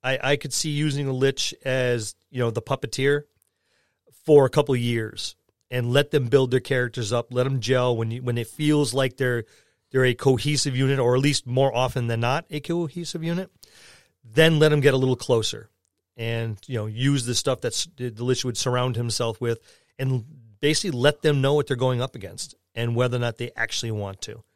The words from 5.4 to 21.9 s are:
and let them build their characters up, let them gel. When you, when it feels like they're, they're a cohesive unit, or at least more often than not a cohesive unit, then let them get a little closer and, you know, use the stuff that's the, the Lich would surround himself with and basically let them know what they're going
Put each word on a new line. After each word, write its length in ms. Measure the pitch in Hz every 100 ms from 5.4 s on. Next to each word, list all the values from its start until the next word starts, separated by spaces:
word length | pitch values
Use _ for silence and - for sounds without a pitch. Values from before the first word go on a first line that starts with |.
| _ _ _
and 220 | 123 120
let 180 | 127 143
them 140 | 151 123
build 220 | 139 131
their 100 | 127
characters 520 | - 131 123 120 107
up, 200 | 120 -
let 120 | 123
them 140 | 131 135
gel. 360 | 110 127 127 117
When 140 | 113
you, 120 | 117
when 160 | 127 120
it 80 | 113
feels 460 | - 151 151 139
like 220 | 123 131 -
they're, 280 | 127 120 110 _ _ _ _
they're 140 | 131
a 100 | 131
cohesive 600 | 123 139 131 143 147 143 127
unit, 220 | 131 135
or 160 | 123 127
at 60 |
least 240 | 139 143 123
more 280 | 123 139
often 320 | 120 127 131 117
than 140 | 113
not 240 | 120 143 170
a 100 | 151
cohesive 640 | 143 170 165 170 165 170
unit, 260 | 160 170 185 _ - - - - _ _
then 360 | 120 113 160 160
let 100 | 151
them 120 | 147
get 140 | 143
a 40 | 135
little 180 | 131 123
closer 540 | - 120 110 107 110 _ _ _ _ _
and, 420 | 117 117 117 104 -
you 100 | 123
know, 100 | 107
use 380 | 110 135 143
the 100 | 120
stuff 260 | 117 - 127
that's 260 | 123 - - _
the, 140 | 123
the 140 | 107
Lich 200 | 123 123
would 120 | 131 113
surround 380 | - 123 127 120
himself 440 | 117 110 117 110
with 180 | 120 117 _ _ _ _
and 260 | 131 127 117 156 113 104
basically 360 | 143 151 202 127
let 240 | 131 147
them 180 | 156 143
know 140 | 135
what 120 | 147 139
they're 100 | 127
going 240 | 127